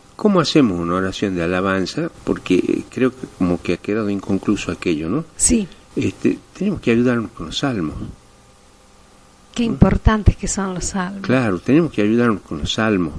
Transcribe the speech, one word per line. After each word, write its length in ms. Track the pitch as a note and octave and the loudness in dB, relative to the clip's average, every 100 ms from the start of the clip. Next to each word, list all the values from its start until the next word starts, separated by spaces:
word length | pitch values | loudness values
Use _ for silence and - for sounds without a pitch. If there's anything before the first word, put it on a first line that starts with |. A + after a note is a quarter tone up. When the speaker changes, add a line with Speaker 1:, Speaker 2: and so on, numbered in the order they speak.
| - - | -20 -2
Speaker 1:
¿cómo 240 | G#3+ F#3+ | 2 2
hacemos 400 | D3 D#3+ B2+ F2+ | 4 4 4 2
una 160 | E2+ F2+ | 0 0
oración 400 | F#2+ F#2+ G#2 F#2 | -2 -2 -2 0
de 80 | |
alabanza? 640 | E2 F2+ F#2+ F#2+ F2 - E3+ - | 0 0 0 0 -2 -4 -6 -6
Porque 580 | - F2 - F2+ - - - | -4 -4 0 0 2 0 -2
creo 200 | - B2+ | 0 -2
que 140 | B2 - - | -2 -12 -2
como 240 | F#2 F2 | 0 0
que 120 | - | -2
ha 20 | F2 | -4
quedado 340 | - G#2+ G#2 | -2 -4 -2
inconcluso 640 | G2+ - F#2+ - G#2 - | -4 -2 -2 0 -2 -2
aquello, 360 | F2 - D#2 D#2+ | -4 -2 -2 -2
¿no? 160 | B2 D#3+ - | -4 -6 0
Speaker 2:
Sí. 320 | - A#3+ F#3+ - - | 2 2 0 -10 -10
Speaker 1:
Este, 440 | - A2 - - - - - | -4 -4 0 -2 -2 -6 -4
tenemos 240 | F#3+ D3 | -4 -2
que 100 | - | 0
ayudarnos 400 | A#2 B2 A#2+ G#2 | 2 2 0 -4
con 160 | - E2 | -10 -10
los 120 | - | -6
salmos. 360 | C#3 A#2 D#2+ - - - - - - - - _ _ - - - - _ - | -4 -2 -4 -6 -10 -14 -20 -20 -20 -20 -20 _ _ -20 -20 -20 -20 _ -12
Speaker 2:
Qué 100 | - | -4
Speaker 1:
¿Mm? 80 | A#3 | 0
Speaker 2:
importantes 640 | C3+ F#3+ G3+ - A3 G3 - | 4 4 4 2 2 2 2
que 100 | F3+ | -2
son 280 | - F#3+ | -4 -4
los 100 | F3+ | -4
salmos. 380 | - G3 F3+ G3+ | -6 -4 -6 -6
Speaker 1:
Claro, 360 | - B2+ A#2 F2+ | -2 0 0 -2
tenemos 320 | - C#3+ E3 | 2 2 2
que 120 | - | 0
ayudarnos 400 | G#2 A2+ A#2+ G2 | 2 2 2 0
con 160 | - D#2+ | -4 -8
los 160 | C#2+ | -6
salmos, 400 | - A2 G2+ E2 | -2 0 2 0